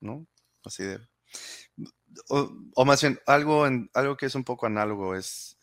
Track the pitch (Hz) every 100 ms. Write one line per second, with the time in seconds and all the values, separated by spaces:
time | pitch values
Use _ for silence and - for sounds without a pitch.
0 | 107 131 160 _ _ _ - - 98 98
1 | 110 _ _ - - - - - - _
2 | _ - - 143 131 - - - 131 139
3 | 147 127 - 143 147 151 147 127 110 123
4 | 139 143 135 135 127 120 117 107 104 104
5 | 95 92 95 - - -